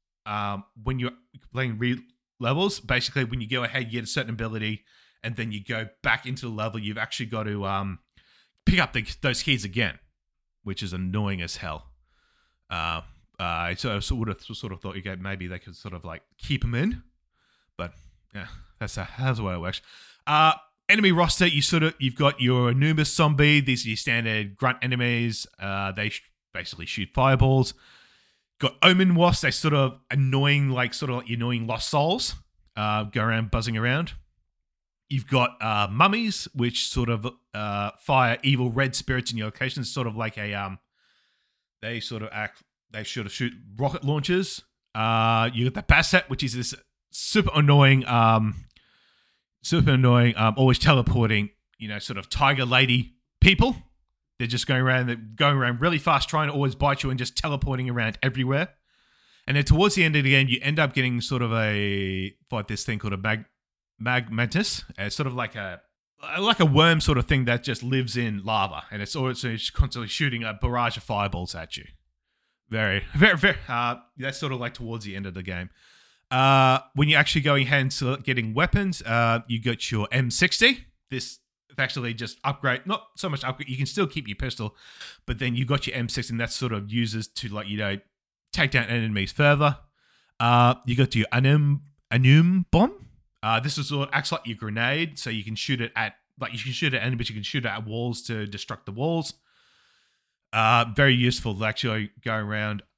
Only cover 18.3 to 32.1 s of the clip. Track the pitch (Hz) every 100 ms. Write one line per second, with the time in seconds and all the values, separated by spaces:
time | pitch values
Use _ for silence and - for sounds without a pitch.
18.3 | 101 80 - - - 101 - 90 - 131
19.3 | 110 101 90 87 - - - - _ -
20.3 | 151 160 151 - _ - 208 196 170 170
21.3 | - 175 143 - 165 156 - 135 123 143
22.3 | 143 123 127 123 127 151 156 147 - 156
23.3 | 143 147 147 131 123 123 110 - 117 113
24.3 | 107 101 98 131 127 127 123 120 120 117
25.3 | 107 - - 98 98 98 95 107 - -
26.3 | _ _ 90 90 - 85 - 95 - 131
27.3 | 131 131 131 123 - _ - _ _ _
28.3 | _ _ - - - 185 185 185 170 175
29.3 | - 143 - 160 147 131 - - 143 131
30.3 | 135 143 143 139 123 123 - 139 123 120
31.3 | 117 117 120 113 113 - 151 156